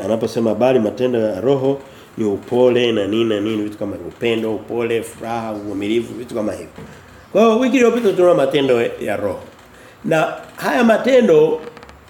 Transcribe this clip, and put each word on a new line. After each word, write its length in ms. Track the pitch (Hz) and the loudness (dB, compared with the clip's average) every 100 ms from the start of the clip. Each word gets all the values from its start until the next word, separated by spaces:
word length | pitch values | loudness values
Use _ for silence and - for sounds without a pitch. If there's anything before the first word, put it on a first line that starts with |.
| 98 | -2
anaposema, 500 | 110 113 123 113 104 | -2 -2 -2 -2 2
"Bali 240 | 127 127 | 2 2
matendo 400 | 107 98 127 117 | 0 -2 -2 0
ya 220 | 110 92 | -2 -2
Roho 400 | 120 139 135 139 - - - - | 0 0 0 -4 -8 -20 -14 -4
ni 80 | 107 | -4
upole 680 | 98 - 120 127 123 120 | -4 -2 2 4 4 2
na 160 | 110 98 | 0 0
nini 180 | 113 113 | 0 0
na 140 | 104 | 0
nini," 240 | 110 107 | -2 -4
vitu 140 | 104 104 | -6 -8
kama 180 | 101 87 | -8 -8
hivyo. 120 | 87 | -12
Upendo, 480 | - 117 113 110 104 | -4 -2 -2 -2 -6
upole, 480 | - 117 117 113 | -6 -6 -2 -4
furaha, 480 | - - 113 117 113 | -6 -12 -10 -8 -8
uvumilivu, 640 | 104 104 98 104 117 113 | -8 -8 -6 -2 -2 -4
vitu 220 | 107 123 117 | -10 -8 -6
kama 160 | 104 | -6
hivyo. 160 | 90 - - - - - - - | -8 -12 -18 -20 -20 -20 -20 -2
Kwa 100 | 185 | 2
hiyo 180 | 226 220 | 4 4
wiki 160 | 262 254 | 2 4
iliyopita 360 | 233 240 208 | 4 2 0
tunaona 200 | 175 180 151 135 | 4 4 4 2
matendo 360 | 147 131 120 | 2 2 2
ya 360 | 117 - 107 101 | 0 -4 -6 -4
Roho. 220 | 101 - - - - - - - - | -4 -6 -12 -20 -20 -20 -20 -10 -2
Na 280 | 160 165 - - - | 0 0 -4 -14 -8
haya 280 | 208 277 | -2 2
matendo, 760 | 226 208 247 254 214 156 156 - - - - - | 4 2 4 4 6 6 4 0 -8 -18 -20 -20